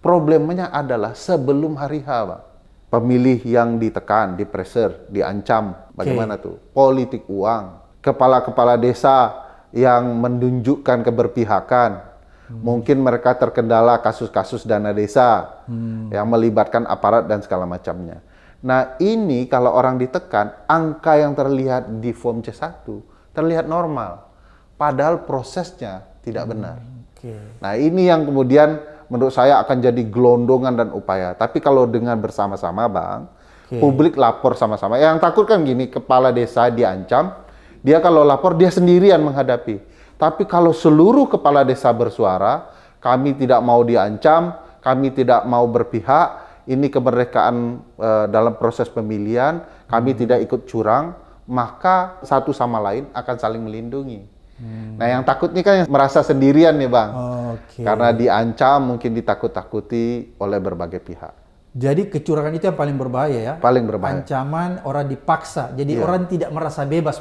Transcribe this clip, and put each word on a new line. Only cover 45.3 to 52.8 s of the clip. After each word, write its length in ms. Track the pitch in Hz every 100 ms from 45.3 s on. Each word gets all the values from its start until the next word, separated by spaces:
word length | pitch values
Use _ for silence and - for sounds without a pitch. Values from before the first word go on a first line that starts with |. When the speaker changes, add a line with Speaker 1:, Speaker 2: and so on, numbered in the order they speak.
| 120
Speaker 1:
mau 240 | 123 123 120
berpihak," 720 | 117 113 113 120 143 170 - - - -
ini 220 | 131 143
kemerdekaan, 640 | 139 123 120 120 123 95 120 120 123 - -
eh, 280 | 110 110 104
dalam 280 | 110 117 113
proses 320 | 117 - 117
pemilihan, 720 | - 107 107 104 117 139 170 - - -
kami 240 | 117 117
Speaker 2:
Hmm. 60 | 123
Speaker 1:
tidak 180 | 117 123 113
ikut 160 | 127 -
curang, 480 | 113 107 120 165 180 - - -
maka 720 | 127 117 - 180 185 185 -
satu 320 | - 135 135 143
sama 240 | 123
lain 300 | 117